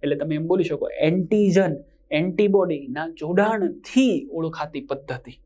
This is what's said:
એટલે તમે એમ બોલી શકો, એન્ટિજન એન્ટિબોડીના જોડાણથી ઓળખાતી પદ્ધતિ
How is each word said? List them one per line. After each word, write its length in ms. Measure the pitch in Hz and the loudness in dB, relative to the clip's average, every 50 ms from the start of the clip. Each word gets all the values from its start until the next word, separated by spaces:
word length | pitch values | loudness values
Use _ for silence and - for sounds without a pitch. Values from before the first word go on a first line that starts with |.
| - | 0
એટલે 120 | 143 143 | -2 -2
તમે 200 | 143 147 156 156 | -2 -2 -2 -2
એમ 120 | 151 160 165 | -2 0 0
બોલી 160 | 180 190 170 | 0 0 0
શકો, 260 | 165 156 - - - | -2 -2 -4 -4 -6
એન્ટિજન 840 | - - 143 156 165 185 180 160 214 214 208 196 175 190 196 175 151 139 - - _ _ _ _ | -4 0 0 2 2 0 0 2 2 4 4 6 6 4 4 2 0 -6 -8 -18 _ _ _ _
એન્ટિબોડીના 960 | - 151 160 185 156 151 214 208 196 202 180 175 160 143 139 127 123 147 160 165 | -2 0 0 0 0 2 2 4 4 4 2 2 0 -4 -6 -8 -8 -6 -6 -8
જોડાણથી 1200 | 165 - 151 156 180 185 202 214 226 214 190 170 - - - - - 254 262 254 196 151 - - | -8 -8 -6 0 2 2 4 2 2 0 -2 -2 -4 -6 -14 0 2 4 4 4 2 0 -4 -6
ઓળખાતી 500 | - 165 165 160 160 - 151 151 - 143 | -6 -4 -4 -4 -4 -6 -10 -8 -8 -10
પદ્ધતિ 500 | 139 - 139 135 131 - 127 120 - - 120 _ _ | -6 -6 -8 -8 -6 -8 -10 -10 -10 -16 -20 _ _